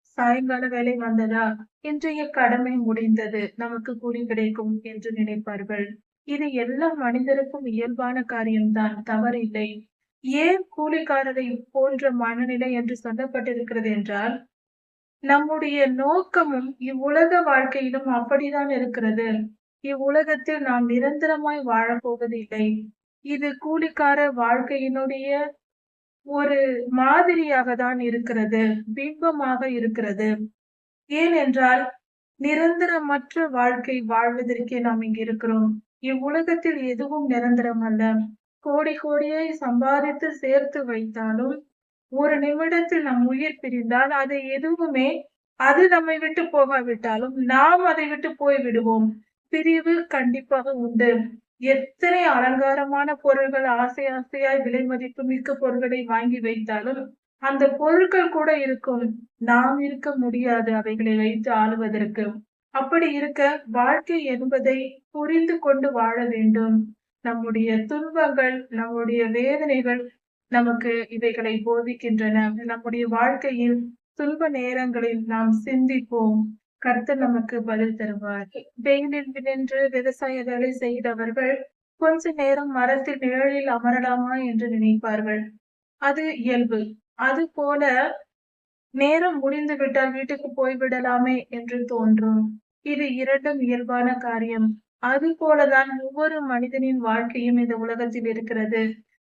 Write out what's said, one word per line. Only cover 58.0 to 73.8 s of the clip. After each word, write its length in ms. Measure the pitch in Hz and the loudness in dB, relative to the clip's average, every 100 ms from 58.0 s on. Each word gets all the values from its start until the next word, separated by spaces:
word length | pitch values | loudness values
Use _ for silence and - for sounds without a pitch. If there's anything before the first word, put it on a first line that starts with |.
| 370 381 339 | 6 4 2
கூட 280 | 320 302 302 | 2 2 2
இருக்கும், 680 | 269 254 - 240 226 220 - - | 0 -2 -2 -2 -2 -6 -14 -4
நாம் 420 | 233 240 269 285 | 2 4 4 2
இருக்க 380 | 285 277 294 269 | -2 -4 -4 -2
முடியாது 580 | 240 240 247 233 220 | -2 0 0 0 2
அவைகளை 420 | 220 214 220 220 220 | 0 -2 -2 0 2
வைத்து 360 | 220 214 247 | 2 0 0
ஆளுவதற்கு. 800 | 226 220 226 220 214 214 - 208 - - _ _ | 2 2 0 -2 -2 -2 -4 -6 -8 -16 _ _
அப்படி 440 | 269 269 330 330 | -4 2 2 2
இருக்க, 480 | 285 285 294 285 294 247 | 0 -2 2 2 0 -2
வாழ்க்கை 580 | 240 254 302 330 330 | 2 2 2 0 -2
என்பதை 800 | 285 247 262 262 247 262 262 - _ | -2 -4 0 0 2 0 -2 -12 _
புரிந்து 480 | 302 294 330 330 330 | -6 0 2 2 2
கொண்டு 340 | 294 269 277 | 2 2 2
வாழ 320 | 240 226 233 | 0 0 0
வேண்டும். 720 | 240 226 220 220 220 220 214 - _ _ | -2 2 4 4 4 2 0 -8 _ _
நம்முடைய 640 | 233 233 226 220 226 220 | -6 -6 -2 -2 0 0
துன்பங்கள், 840 | 214 294 320 320 285 262 254 254 - | -2 -6 -4 0 2 2 0 -2 -6
நம்முடைய 580 | 226 226 233 226 233 226 | -6 -4 -4 0 0 0
வேதனைகள் 920 | 233 262 294 302 262 247 247 240 - _ _ - | 0 0 0 0 0 0 -2 -6 -16 _ _ -2
நமக்கு 580 | 247 240 233 233 233 226 | 2 2 0 -2 -4 -4
இவைகளை 540 | 226 233 233 226 220 | -4 -2 -2 -2 -2
போதிக்கின்றன. 1000 | 220 233 240 240 240 214 214 220 214 214 | 0 0 -2 -4 -2 0 2 2 0 -2
நம்முடைய 420 | 233 233 233 233 233 | -6 -8 -4 -4 0
வாழ்க்கையில் 800 | 233 247 277 277 240 240 240 | 2 2 0 -2 0 0 0